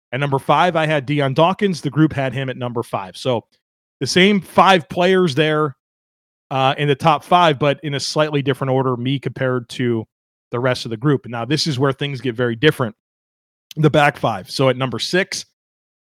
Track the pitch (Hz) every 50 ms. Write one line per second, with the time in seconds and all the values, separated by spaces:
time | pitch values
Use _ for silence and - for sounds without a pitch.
0 | _ - 120 135 143 143 139 131 - - 147 147 175 185 165 165 156 156 156 147
1 | 123 127 151 147 139 135 131 160 165 180 190 - 208 196 175 - - 143 - 151
2 | 156 156 - 139 135 131 113 139 135 131 120 131 123 123 117 120 113 - - 107
3 | 98 92 - - - 131 123 107 - _ _ _ _ _ _ _ _ _ _ -
4 | 139 123 - 180 185 208 208 190 - - - 202 175 190 190 175 131 - - 180
5 | 175 185 190 185 185 160 123 156 151 156 151 151 151 143 - _ _ _ _ _
6 | _ _ _ _ _ _ _ _ _ - 139 131 135 135 - - 147 147 139 -
7 | 151 165 147 139 - - 180 180 175 160 143 113 151 143 139 143 - 147 143 131
8 | - - - 151 151 151 151 143 127 139 131 - 139 135 127 135 127 131 127 117
9 | 120 131 139 131 - 131 - - 131 127 127 123 117 - - - 127 120 117 110
10 | - _ _ _ _ _ _ _ _ - - 120 127 127 127 - - 120 117 107
11 | 143 151 139 123 - 110 120 117 117 123 156 143 - 165 131 120 143 135 131 -
12 | 143 143 139 120 107 127 113 120 123 120 117 113 147 156 - - 127 107 - _
13 | _ _ _ _ _ _ _ _ _ _ _ _ _ _ - 156 151 147 151 151
14 | 143 147 147 - - 123 107 92 90 - - - 135 131 123 127 131 127 117 110
15 | - - 180 185 190 - - - - _ _ _ _ _ _ _ _ _ _ _
16 | _